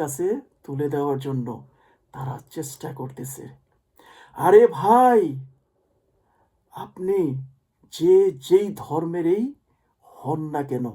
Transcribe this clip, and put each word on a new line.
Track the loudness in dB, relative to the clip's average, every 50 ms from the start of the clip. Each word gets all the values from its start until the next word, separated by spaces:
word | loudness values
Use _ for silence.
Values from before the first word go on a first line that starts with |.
কাছে | -6 -8 -6 -4 -4 -4 -4 -4 -8 _ _ _ _
তুলে | -10 -6 -6 -4 -4 -2
দেওয়ার | -4 -2 -2 -4 -4 -6
জন্য | -6 -6 -6 -6 -8 -10 -12 -16 _ _ _ _ _ _ _ _ _ -16
তারা | -12 -10 -10 -10 -12 -16 _ -12
চেষ্টা | -12 -12 -12 -14 -14 -14 -14 -12 -12
করতেছে। | -14 -14 -12 -14 -14 -14 -14 -16 -18 -20 -20 _ _ _ _ _ _ _ _ _ _ _ _ -20 -20 _ _ 0 4
আরে | 8 8 8 8 6 2 -2
ভাই, | 2 4 6 6 6 6 6 4 2 0 -4 -10 -14 -18 _ _ _ _ _ _ _ _ _ _ _ _ _ _ _ _ _ _ _ _ _ _ _ _ _
আপনি | -14 -14 -14 _ -8 -4 -2 0 0 0 -2 -4 -6 -10 -14 _ _ _ _ _ _ _ _ -8
যে | -2 4 6 6 6 6 4 -2 -6 0 2
যেই | 2 2 2 0 -8 -12 -10
ধর্মেরই | -6 -4 -4 -4 -4 -6 -2 0 0 0 0 -2 -6 -8 _ _ _ _ _ _ _ _ _ _
হন | _ _ -12 -6 -6 -6 -6 -6 -6 -6
না | -6 -6 -4
কেন, | -4 -6 -6 -8